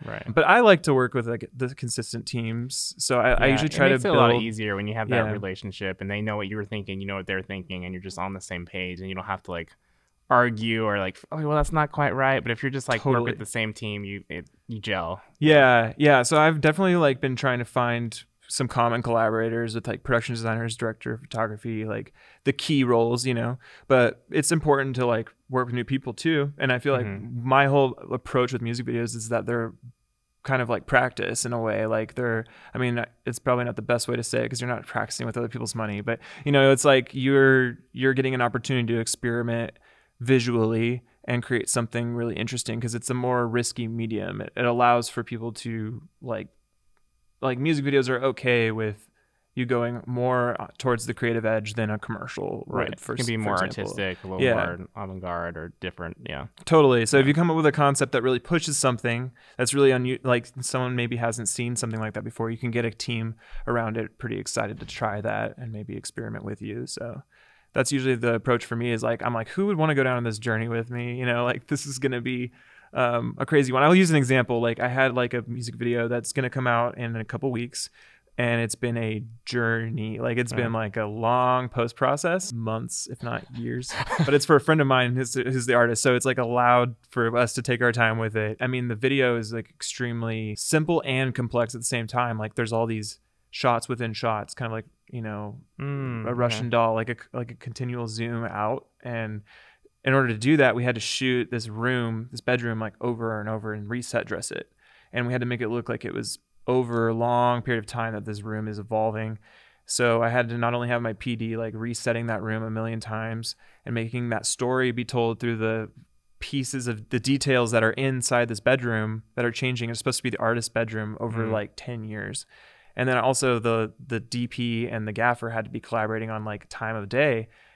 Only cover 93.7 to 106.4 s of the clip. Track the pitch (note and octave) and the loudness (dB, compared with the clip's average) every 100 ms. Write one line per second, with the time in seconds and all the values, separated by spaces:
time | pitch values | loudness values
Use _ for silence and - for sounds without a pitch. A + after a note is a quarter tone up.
93.7 | A#2 - A#2+ A#2 A2 A#2+ G#2+ - - A#2 | 0 0 -4 -4 -2 -2 -2 -4 -8 -8
94.7 | A2+ - _ _ B2 A2 G#2 G#2 A#2 - | -8 -10 _ _ -10 -8 -8 -10 -14 -18
95.7 | - C#3 C#3+ C3 A#2 A2+ B2 A#2+ A2 A#2+ | -10 -8 -6 -6 -6 -4 0 0 0 0
96.7 | A#2 A2+ A2+ A2+ A#2 - B2 A#2+ A#2 - | 2 2 2 -2 -6 -10 -10 -10 -10 -12
97.7 | A#2 B2+ B2 A#2 A2 A#2 A#2+ A#2 G2+ G#2+ | -8 -6 -6 -6 -6 -4 -4 -6 -2 -2
98.7 | C3 - _ B2 A#2 A2 G#2+ G#2 - - | -2 -8 _ -8 -6 -6 -8 -12 -20 -20
99.7 | _ _ _ C3+ C3+ B2+ A2 B2 D#3 C3 | _ _ _ 0 2 2 0 4 6 6
100.7 | A2+ B2 A#2 - - C3 B2 A#2 B2 A2 | 4 0 -2 -4 -2 0 0 0 -4 -6
101.7 | G#2+ A#2+ B2+ A#2 A2+ A#2+ A#2+ - B2 A#2+ | -4 -2 0 -2 -4 -8 -6 0 0 0
102.7 | A2 A2 - B2 A#2 A2+ G#2+ G#2+ A2 A2 | -4 -6 -4 -4 -2 -4 -4 -4 -6 -6
103.7 | G#2+ G#2 B2 A#2 A#2 - F#2+ - - - | -8 -6 -8 -4 -4 -4 -6 -6 -8 -12
104.7 | _ _ _ _ A#2+ A#2+ B2 B2 A#2+ A2+ | _ _ _ _ -4 -2 -2 -2 -2 -2
105.7 | A#2+ A2+ A#2 A#2 - G#2+ - | -2 -4 -6 -6 -6 -6 -10